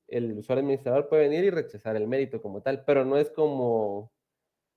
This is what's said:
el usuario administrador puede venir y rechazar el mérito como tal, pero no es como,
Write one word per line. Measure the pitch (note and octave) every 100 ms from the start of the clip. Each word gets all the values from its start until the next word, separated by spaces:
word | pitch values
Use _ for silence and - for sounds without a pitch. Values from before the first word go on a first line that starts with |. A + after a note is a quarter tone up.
| -
el | A#2+ A#2 G#2
usuario | A2 C3
administrador | C#3 C3+ C3 C3+ C#3+
puede | D#3
venir | C#3+ D#3
y | G3
rechazar | E3+ - G#2 A2 A2
el | G#2+
mérito | C3 C3+ A2+
como | G#2 G2+
tal, | C3+ C3+ -
pero | C#3
no | C3 C#3+
es | D3+
como, | - D3+ C3+ A#2+ A2+ G#2 G2+ A2 _ _ _ _ _ _